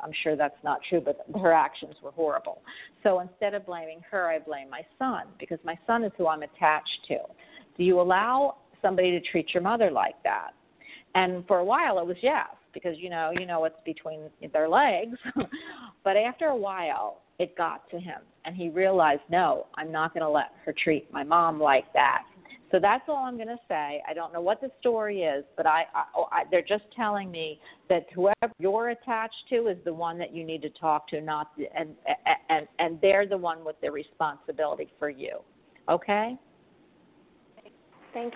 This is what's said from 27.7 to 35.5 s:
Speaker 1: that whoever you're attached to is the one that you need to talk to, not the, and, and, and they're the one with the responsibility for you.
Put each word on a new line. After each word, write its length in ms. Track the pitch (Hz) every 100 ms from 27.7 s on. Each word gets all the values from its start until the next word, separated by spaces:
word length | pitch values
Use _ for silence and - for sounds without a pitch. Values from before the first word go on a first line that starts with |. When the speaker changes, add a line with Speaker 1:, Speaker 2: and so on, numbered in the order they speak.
| - -
Speaker 1:
that 180 | 170 170
whoever 380 | 180 190 214 226 -
you're 320 | 185 220 240
attached 580 | 233 254 226 220 - -
to 200 | 240 226
is 100 | 180 175
the 80 |
one 240 | 160 170 170
that 160 | 170
you 100 | 165
need 160 | 160 160
to 80 | 151
talk 380 | - 160 151 -
to, 140 | 151
not 340 | 156 151 151 -
the, 120 | -
and, 220 | 156 156 147 - 143 - - -
and, 180 | 156 151 -
and 220 | 170 165
they're 260 | 196 196 202
the 120 | 190
one 260 | 175 160
with 160 | 160 -
the 100 | 147
responsibility 1040 | 147 - - 156 143 - 151 151 - 151 _
for 100 | 151
you. 300 | 131 - - -